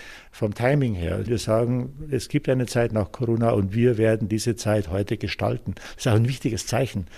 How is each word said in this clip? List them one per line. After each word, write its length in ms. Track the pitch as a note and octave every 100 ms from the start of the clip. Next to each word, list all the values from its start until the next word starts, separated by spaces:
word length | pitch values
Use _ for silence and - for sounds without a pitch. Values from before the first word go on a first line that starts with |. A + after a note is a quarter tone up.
| - - -
vom 240 | - G#2+ G#2
Timing 400 | B2 D3 B2 F#2
her. 320 | E2+ G2+ G#2
Wir 100 | A2+
sagen, 680 | - A2 A#2+ B2 B2+ C#3+ D3+
es 200 | C3 -
gibt 200 | D3 -
eine 160 | B2+ A#2+
Zeit 280 | B2 A#2
nach 180 | G#2+ F#2+
Corona 400 | - A#2 A#2 A#2
und 240 | A2 F#2+ A2+
wir 240 | B2 G#2+
werden 280 | A2 A2 G2
diese 280 | A2 A#2+ -
Zeit 340 | G#2+ G#2+ D#2
heute 280 | F#2+ G2+ A2+
gestalten. 580 | G2 - G#2 B2 - -
Das 300 | - - C3
ist 60 |
auch 40 | G#2+
ein 120 | A#2+
wichtiges 380 | C3 C3 G#2 -
Zeichen 400 | A#2+ C3 G#2 E2+